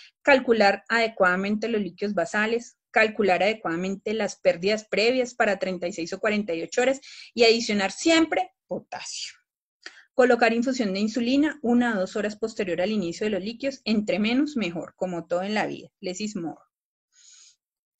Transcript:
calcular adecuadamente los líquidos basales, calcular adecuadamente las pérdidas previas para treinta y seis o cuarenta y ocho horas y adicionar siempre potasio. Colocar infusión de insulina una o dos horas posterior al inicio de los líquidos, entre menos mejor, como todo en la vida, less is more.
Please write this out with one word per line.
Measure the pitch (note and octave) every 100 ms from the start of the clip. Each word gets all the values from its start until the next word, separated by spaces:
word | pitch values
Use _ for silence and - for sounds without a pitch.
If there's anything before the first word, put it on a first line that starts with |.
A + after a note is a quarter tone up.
| - _
calcular | D4 C4+ C4 A3+ G3+ G3+ -
adecuadamente | A3+ A3+ A3 F#3 F3+ G3 G#3+ A3+
los | G#3+
líquidos | F3+ F3 G#3
basales, | F#3 D#3+ G#3+ A3 A#3 - _ _
calcular | A3+ A3 G#3+ G3 F3
adecuadamente | G3 A3 E3+ E3 F#3+ G3 G#3+
las | A3 G3 -
pérdidas | F#3 F3 F#3+ G#3+ -
previas | G3 A#3 B3+ B3
para | - G#3+ F#3+
treinta | F#3+ F#3 F3
y |
seis | - E3
o | F#3+
cuarenta | G#3+ G#3 G#3
y | E3
ocho | E3+ B3
horas | B3+ C4+ - - -
y | A3
adicionar | A3+ A#3 A3+ G#3 G3
siempre | - E4 D#4+ D#4+ F4+ F#4 _ _
potasio. | F#3 - - - - - - _ _ _ _ - - _
Colocar | - B3+ A#3+ A#3
infusión | A#3 B3+ B3+ G#3
de | F#3+
insulina | G#3+ B3 A#3 C#4 D4+ -
una | A3+ A#3+ A#3+ G3+
o |
dos | F#3+ G#3+
horas | G#3 G#3+
posterior | A3+ A3 F#3+ E3+
al | F#3+
inicio | G#3+ E3+ E3+
de | G#3+
los | F#3+
líquidos, | G3+ A#3+ C4+ C4+
entre | G#3+ A3 G#3 F3+
menos | G#3+ B3+ D4 A#3
mejor, | F3 E3+ -
como | _ F#3 E3+ E3
todo | F3
en | G3
la | G#3+ D3
vida, | C#3+ - _
less | F#3 F3+
is | G#3+ G3+
more. | D#3+ - _ _ _ _ _ _ _ - - _ _ _ _